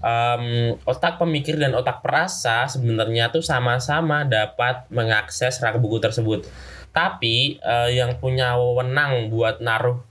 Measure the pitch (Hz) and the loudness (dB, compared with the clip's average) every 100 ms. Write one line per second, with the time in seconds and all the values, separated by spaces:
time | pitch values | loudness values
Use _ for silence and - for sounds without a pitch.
0 | 113 117 120 120 120 120 117 - - 170 | 0 2 2 0 0 0 0 -2 -4 0
1 | 170 175 170 151 143 151 143 120 127 - | 0 0 0 0 -2 0 2 2 0 -2
2 | - 139 180 - 123 113 135 135 120 110 | 0 0 0 -2 0 0 0 0 0 0
3 | 113 113 117 160 165 135 123 123 123 151 | 0 0 0 0 0 0 2 0 0 0
4 | 165 147 143 110 107 - 120 123 - 117 | 2 0 2 0 0 0 -2 -2 -4 -2
5 | 113 107 107 - 123 - 117 113 113 113 | 2 0 0 -2 -2 0 -2 2 0 2
6 | 107 - 113 104 - - - - - - | 0 0 0 -2 -4 -16 -18 -18 -4 0
7 | 180 185 120 113 139 147 - 120 120 127 | 0 0 0 2 0 -2 0 2 2 2
8 | 123 123 131 127 127 123 123 123 127 139 | 0 -2 -2 0 0 2 2 0 0 0
9 | 143 127 110 113 113 110 117 113 123 123 | 2 0 -2 0 0 0 0 0 0 -2
10 | - | -8